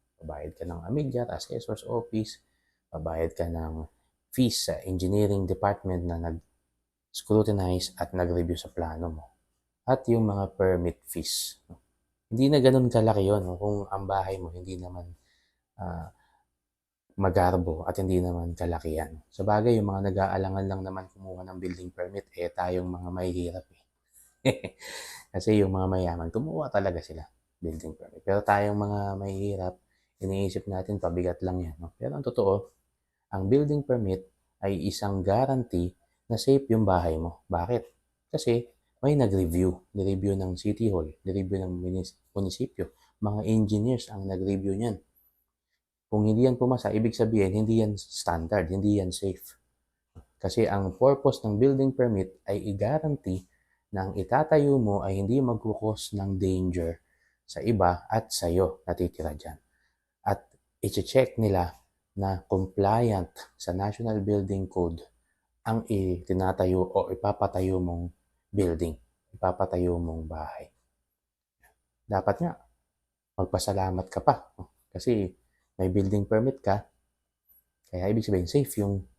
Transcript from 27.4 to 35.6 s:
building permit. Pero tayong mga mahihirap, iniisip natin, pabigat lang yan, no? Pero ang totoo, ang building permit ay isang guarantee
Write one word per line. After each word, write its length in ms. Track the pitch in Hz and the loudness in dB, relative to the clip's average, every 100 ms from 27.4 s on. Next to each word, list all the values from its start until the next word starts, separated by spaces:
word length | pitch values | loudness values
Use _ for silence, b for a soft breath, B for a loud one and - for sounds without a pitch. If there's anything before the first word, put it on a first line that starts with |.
| _ _ | _ _
building 320 | 85 80 80 76 | -8 -8 -10 -14
permit. 240 | - - | -18 -8
Pero 240 | 95 101 | 0 0
tayong 320 | 101 101 104 101 | 2 2 2 0
mga 240 | 104 101 101 98 | -2 -2 -4 -4
mahihirap, 580 | 98 98 101 95 90 - _ _ _ _ | -6 -4 -4 -2 -6 -8 _ _ _ _
iniisip 480 | 95 98 98 92 101 | -4 -2 -2 -4 -4
natin, 320 | 92 92 101 | -6 -4 -2
pabigat 400 | 87 90 87 87 | -2 0 -2 -2
lang 240 | 92 92 | -4 -4
yan, 120 | 82 76 | -6 -10
no? 160 | 82 - | -14 -8
Pero 240 | 123 143 | -8 -6
ang 60 | 131 | -4
totoo, 500 | 120 98 104 - _ _ _ _ _ _ | 0 2 2 -2 _ _ _ _ _ _
ang 160 | 98 95 | -4 2
building 360 | 139 147 147 | 4 4 0
permit 440 | 139 123 98 92 - _ _ _ | 0 0 0 -2 -6 _ _ _
ay 120 | 98 92 98 | -4 -2 -4
isang 360 | - 101 98 | -4 -4 -2
guarantee 720 | 92 110 135 131 | 2 2 2 0